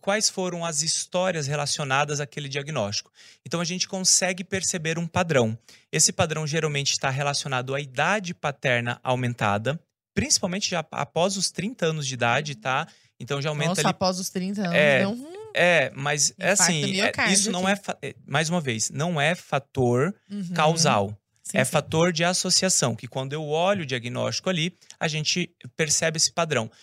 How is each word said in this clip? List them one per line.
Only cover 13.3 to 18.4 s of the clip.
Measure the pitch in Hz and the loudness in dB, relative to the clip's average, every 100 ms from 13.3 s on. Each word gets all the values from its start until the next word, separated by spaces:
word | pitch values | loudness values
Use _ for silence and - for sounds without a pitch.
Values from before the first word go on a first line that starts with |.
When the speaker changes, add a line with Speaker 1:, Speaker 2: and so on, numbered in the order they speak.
| 139 | -4
Speaker 1:
já | 151 | -2
aumenta | 147 151 | -2 0
Speaker 2:
Nossa, | 190 | 2
Speaker 1:
ali | 190 | 0
Speaker 2:
após | 185 185 185 | 2 0 0
os | 185 | -4
trinta | 190 185 208 | -4 -4 -2
anos, | 185 | 0
Speaker 1:
É, | 165 147 135 | 4 6 4
Speaker 2:
deu | 196 | 2
um | 240 285 381 440 - | -2 -8 -14 -6 2
Speaker 1:
é, | 175 165 131 135 | 4 4 2 -2
mas | 143 147 - - | -4 0 0 0
é | 170 | 0
Speaker 2:
infarto | 202 170 | 4 4
Speaker 1:
assim, | 165 | 2
é, | 202 190 | 0 0
Speaker 2:
miocárdio | 202 - 233 | 0 0 2
Speaker 1:
isso | 202 202 | 2 2
não | 180 185 | 0 0
Speaker 2:
aqui. | |
Speaker 1:
é | 202 | 0
fa-, | - - | -4 -8
é, | 139 - | -10 -12
mais | - 139 | -4 -2